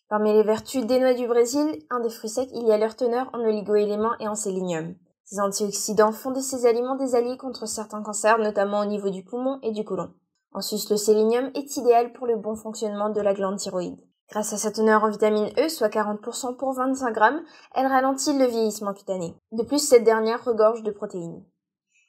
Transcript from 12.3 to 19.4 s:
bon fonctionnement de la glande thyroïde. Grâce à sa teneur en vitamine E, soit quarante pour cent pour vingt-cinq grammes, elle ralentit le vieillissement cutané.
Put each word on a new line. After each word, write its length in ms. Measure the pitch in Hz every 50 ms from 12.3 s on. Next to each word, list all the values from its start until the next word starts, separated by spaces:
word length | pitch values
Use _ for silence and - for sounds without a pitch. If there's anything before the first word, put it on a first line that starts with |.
| 233
bon 180 | 214 196 214 220
fonctionnement 540 | 214 - 220 214 - 226 208 208 208 208 214
de 140 | 214 208 202
la 100 | 202 196
glande 240 | 196 196 190 202
thyroïde. 400 | 196 - 196 185 180 175 175 175 - - _ _ _ _ _
Grâce 220 | - 214 214 - 214
à 60 | 202
sa 140 | 220 214 214
teneur 320 | 220 220 220 214 208 208
en 60 | 214
vitamine 380 | 208 202 220 214 214 214 214 208 - 240
E, 120 | 285 320
soit 180 | 320 - 226 208
quarante 320 | 208 220 208 208 208 208
pour 140 | - 240 233
cent 180 | - - 247 247
pour 220 | 254 277 262 262
vingt-cinq 400 | 254 254 269 262 262 262 240 220
grammes, 260 | 214 208 233 277 330 330 - - - - _ -
elle 120 | 269 262
ralentit 500 | 262 269 262 262 269 277 269 - 311 285
le 80 | 269 262
vieillissement 480 | 247 226 226 226 214 208 - 208 202 196
cutané. 420 | - - - 190 185 170 165 - -